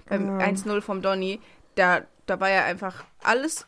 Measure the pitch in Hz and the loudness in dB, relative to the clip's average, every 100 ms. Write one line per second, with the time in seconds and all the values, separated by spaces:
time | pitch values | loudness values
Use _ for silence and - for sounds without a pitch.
0 | - 202 202 196 196 196 208 208 208 190 | -4 -2 -2 0 0 0 -2 -4 -2 -4
1 | 190 190 190 208 - - _ - 180 175 | -2 -2 -2 -6 -12 -20 _ 2 4 4
2 | - _ - 185 190 190 131 190 190 - | -2 _ -6 0 2 2 2 -2 -8 -10
3 | - - - 240 311 - | -18 -4 0 2 0 -6